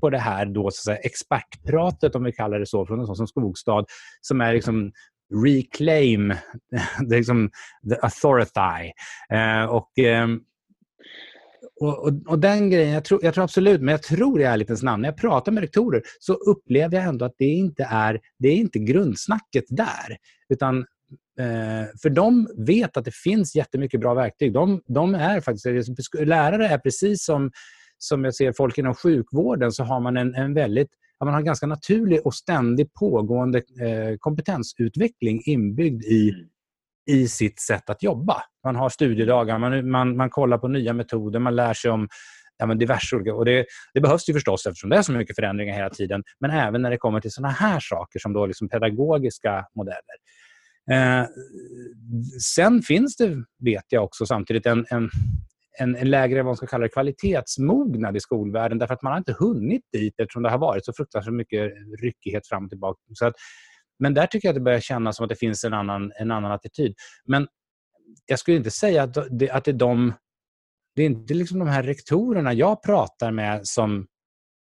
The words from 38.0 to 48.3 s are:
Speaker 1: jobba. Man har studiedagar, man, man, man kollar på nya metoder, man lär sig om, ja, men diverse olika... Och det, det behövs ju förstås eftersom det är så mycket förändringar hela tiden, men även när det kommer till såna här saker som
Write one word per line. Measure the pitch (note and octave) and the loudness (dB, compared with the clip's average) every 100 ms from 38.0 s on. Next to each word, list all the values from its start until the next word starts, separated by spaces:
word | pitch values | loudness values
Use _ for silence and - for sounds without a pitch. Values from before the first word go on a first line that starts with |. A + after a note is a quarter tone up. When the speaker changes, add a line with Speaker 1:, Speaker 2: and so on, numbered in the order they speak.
Speaker 1:
jobba. | G3 B2 F3+ - - _ | -2 -2 -2 -2 -6 _
Man | C3 B2 | -6 -2
har | C3 | -2
studiedagar, | - C#3+ A2 A2+ B2 A2 A2+ | 0 0 2 2 2 2 0
man, | B2 C3+ B2+ | 0 -2 0
man, | B2+ B2+ B2 | 2 2 0
man | C3 | 0
kollar | - C3 A#2 | 0 2 2
på | B2+ | 0
nya | C#3 A#2 | -2 -2
metoder, | A#2+ A#2 A#2 G#2+ A#2 | -2 -4 -4 -2 -2
man | B2 A#2+ | 0 2
lär | A#2+ | 0
sig | G#3 A#2+ | 0 0
om, | A2 G#2 - - - _ - | 0 -2 -8 -20 -20 _ -6
ja, | A2 | -2
men | A2 | 0
diverse | A#2 B2 - B2 | 0 0 -2 -4
olika... | G2 | -2
Och | A2 A#2 | 0 2
det, | B2+ A#2+ - - | 2 0 -6 -6
det | C3+ | 2
behövs | C#3+ E3+ - | 4 4 2
ju | |
förstås | D3 A#2+ F#2+ G2+ | -2 0 -2 -2
eftersom | E2+ F#2+ | -6 0
det | F3+ | 2
är | |
så | F#3+ | 2
mycket | A#2+ A2 - | 0 -4 -4
förändringar | G#2+ G2+ G#2 G2+ | -4 -2 -6 -6
hela | G2 | -6
tiden, | - F#2+ G2 - - | -6 -4 -4 -8 -6
men | C#3 | -2
även | D#3 A2 A#2 | 0 0 0
när | B2 | -2
det | A#2+ | -2
kommer | A#2 G#2+ | 0 -2
till | G#2+ | -4
såna | - C#3 | -6 -6
här | B2+ G#3+ E3+ | 0 0 0
saker | - E2+ F2+ - | -2 -6 -6 -8
som | G#2 | -4